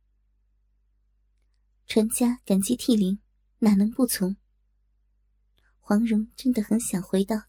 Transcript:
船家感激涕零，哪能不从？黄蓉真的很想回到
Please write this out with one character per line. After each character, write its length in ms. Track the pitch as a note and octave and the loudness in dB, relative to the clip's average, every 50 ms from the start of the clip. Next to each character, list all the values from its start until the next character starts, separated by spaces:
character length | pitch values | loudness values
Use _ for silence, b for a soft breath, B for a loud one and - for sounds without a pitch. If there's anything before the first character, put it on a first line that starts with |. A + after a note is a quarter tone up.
| _ _ _ _ _ _ _ _ _ _ _ _ _ _ _ _ _ _ _ _ _ _ _ _ _ _ _ _ _ _ _ _ _ _ _ _ _ | _ _ _ _ _ _ _ _ _ _ _ _ _ _ _ _ _ _ _ _ _ _ _ _ _ _ _ _ _ _ _ _ _ _ _ _ _
船 220 | - - A3 G#3+ A3+ | -2 0 0 0 2
家 320 | - - B3 A#3+ B3 - _ | 0 0 0 0 -2 -4 _
感 160 | - G3 F#3+ | 0 0 0
激 160 | G3 - B3 | 0 -2 -4
涕 200 | - - - A#3 | -2 0 0 2
零， 240 | G#3+ F#3+ F#3 G3+ - _ _ _ _ _ _ _ _ | 2 2 0 -2 -4 _ _ _ _ _ _ _ _
哪 140 | A#3 G#3+ G#3 | 2 2 4
能 160 | G3 G3+ A3 | 4 2 0
不 160 | A#3+ - B3+ | 0 -2 -2
从？ 300 | A#3+ - - F#3+ F#3 G3+ - _ _ _ _ _ _ _ _ _ _ _ _ _ _ _ _ _ _ _ _ _ _ _ _ _ _ _ _ | -2 -2 -2 -4 -4 -4 -8 _ _ _ _ _ _ _ _ _ _ _ _ _ _ _ _ _ _ _ _ _ _ _ _ _ _ _ _
黄 260 | _ - G#3 G#3 A#3 | _ 0 2 2 2
蓉 240 | A3+ G#3+ G#3+ A3 - _ | 2 0 0 -2 -4 _
真 160 | - - B3+ | -4 -2 0
的 100 | B3 A3 | 0 0
很 160 | G#3 - G#3+ A3+ | 0 0 -2 -2
想 240 | - - - F3 | 0 -2 -4 -6
回 220 | F3+ - - F#3+ G3 | -4 -2 -2 -2 0
到 200 | - A3 G#3+ - | -2 -4 -6 -6